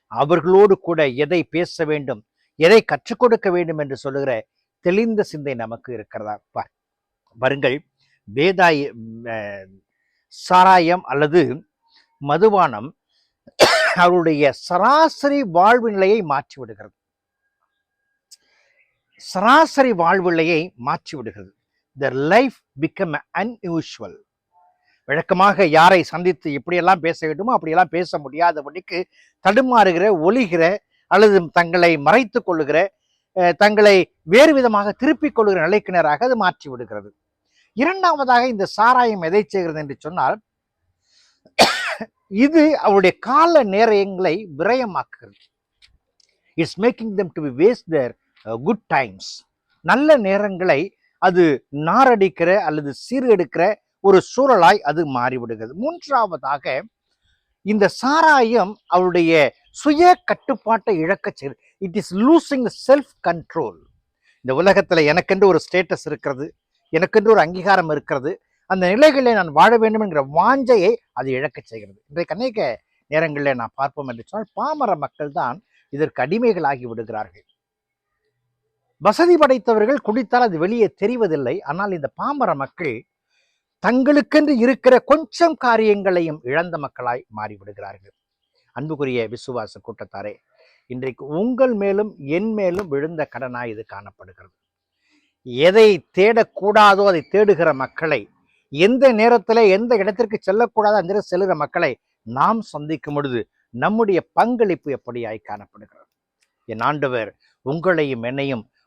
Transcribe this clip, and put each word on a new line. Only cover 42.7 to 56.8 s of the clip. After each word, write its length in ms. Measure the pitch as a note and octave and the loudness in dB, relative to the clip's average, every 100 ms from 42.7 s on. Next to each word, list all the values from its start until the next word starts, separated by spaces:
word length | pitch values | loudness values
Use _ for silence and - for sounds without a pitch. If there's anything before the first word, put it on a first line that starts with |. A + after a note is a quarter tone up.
| C#4+ | 2
அவருடைய 400 | G#3 G3 F#3 - | 2 4 2 0
கால 460 | A3 C#4+ E4+ D#4+ | -2 2 4 2
நேரங்களை 720 | G#3 G3 A3+ G3+ G3 F#3 F3+ F#3+ G3 C#3+ | 0 0 2 2 0 -4 -4 -4 -8 -6
விரயமாக்குகிறது. 840 | F#3 B3+ A3+ D3+ - - G#2+ _ _ _ _ _ _ _ _ _ _ _ _ D#3 | -4 -2 -4 -8 -12 -20 -20 _ _ _ _ _ _ _ _ _ _ _ _ -6
It's 160 | D#3+ - | -6 -2
making 340 | A#3 - A3+ | -4 -2 -8
them 140 | G3 F3+ | -6 -6
to 100 | E3 | -8
be 80 | C#3+ B2 | -10 0
waste 300 | G#3 - - | 0 0 -4
their, 200 | D3+ A#2+ - _ _ A2 | -4 -4 -10 _ _ -12
uh, 100 | A#2 | -8
good 160 | D#3+ G#3+ - | -4 -6 -2
times. 320 | D3+ A#2 F#2+ - - _ _ _ _ | -4 -4 -12 -20 -20 _ _ _ _
நல்ல 380 | E3 A#3 D4+ C#4 | -2 0 4 4
நேரங்களை 600 | F#3+ G3+ G#3 F3 F#3 C#3+ G3 _ _ - | 2 -2 -2 -4 0 0 -2 _ _ -2
அது 480 | F#3 F3+ E3 B2+ _ | 0 4 2 2 _
நாரடிக்கிற 880 | C#3 D#3+ A3+ C4+ A3 G3 - E3+ G3 | -8 -2 2 2 4 0 0 0 0
அல்லது 380 | D#3+ D3+ C#3+ | -2 -6 -8
சீர்கெடுக்கிற 800 | - - C4 B3 F#3+ D3 E3 F#3+ G#3 _ _ | -12 -8 -4 2 2 0 -2 -2 -2 _ _
ஒரு 180 | G3 F#3 | 4 4
சூழலாய் 580 | - B3 C4+ G#3 E3+ G#3 | 2 -2 2 6 6 4
அது 220 | D3 D#3 D3+ | 0 -4 -4
மாறிவிடுகிறது. 580 | B2+ B2+ B2+ A#2 A2 A2+ | -2 -4 -4 -8 -12 -12
மூன்றாவதாக 1120 | E3 C#4+ F4 C#4+ B3+ G#3 D3+ C3+ C#3+ D#3 C3+ | -8 -8 -8 -4 -2 -2 -6 -8 -6 -6 -8